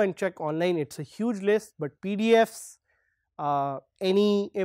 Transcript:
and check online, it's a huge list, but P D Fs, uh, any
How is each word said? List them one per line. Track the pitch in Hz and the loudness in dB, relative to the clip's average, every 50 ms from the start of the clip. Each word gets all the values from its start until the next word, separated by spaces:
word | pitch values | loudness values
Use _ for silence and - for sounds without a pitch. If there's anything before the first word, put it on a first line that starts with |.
and | 214 190 175 - | 6 4 0 -2
check | 202 185 175 - | -4 -4 -4 -4
online, | 165 151 151 160 170 180 175 165 147 | -4 -4 -2 0 0 0 0 0 -2
it's | 120 - - | -6 -6 -12
a | 151 | -12
huge | - - - 214 240 226 196 190 202 | -12 -8 -6 -4 -4 -4 -2 0 0
list, | 208 214 214 - _ - 151 | 0 0 0 -4 _ -10 -10
but | 143 - _ | -10 -10 _
P | - 190 208 202 | -8 -6 -4 0
D | 220 226 226 226 | 2 4 6 6
Fs, | 226 - - - - - - _ _ _ _ _ _ _ _ _ _ _ _ - | 6 4 0 -12 -18 -20 -20 _ _ _ _ _ _ _ _ _ _ _ _ -6
uh, | 156 143 143 143 139 139 135 135 - _ _ - | -4 -2 0 0 -2 -2 -6 -8 -12 _ _ -6
any | 196 185 185 202 208 208 202 202 202 - - 208 190 | -2 0 2 4 4 4 2 2 0 -2 -4 -4 0